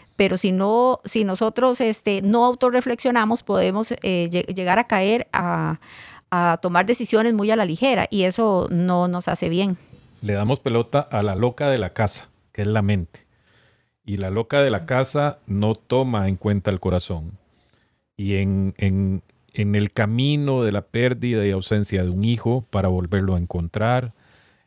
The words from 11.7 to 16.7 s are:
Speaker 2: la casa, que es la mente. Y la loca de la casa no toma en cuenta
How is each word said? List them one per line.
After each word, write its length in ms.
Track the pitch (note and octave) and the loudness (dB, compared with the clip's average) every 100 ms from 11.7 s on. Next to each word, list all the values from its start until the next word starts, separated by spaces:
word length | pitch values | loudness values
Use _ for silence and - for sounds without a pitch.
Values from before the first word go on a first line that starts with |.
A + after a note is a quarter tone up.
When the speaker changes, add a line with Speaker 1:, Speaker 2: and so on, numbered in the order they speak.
| B2+ | 0
Speaker 2:
la 120 | F#2 | -2
casa, 360 | - G#2 - - _ _ | -2 -2 -2 -12 _ _
que 100 | - | -6
es 60 | G#2 | -2
la 120 | G#2+ | 0
mente. 460 | G2+ G2+ E2+ - _ _ _ _ _ _ _ _ - | 2 0 -2 -12 _ _ _ _ _ _ _ _ -10
Y 100 | G2 | -6
la 140 | F#2+ | -4
loca 320 | G#2+ A2+ C#3+ | -4 -2 0
de 80 | C#3 | 2
la 160 | G2+ E2 | 0 -2
casa 540 | B2+ C3 D3 D3 - - | -2 0 -2 -2 -4 -6
no 280 | G2+ G#2+ | -2 0
toma 540 | A2 - B2+ C3 A2 G2 | -2 -2 0 0 0 0
en 80 | F#2 | -2
cuenta 340 | G#2 G2+ G#2 | 0 0 0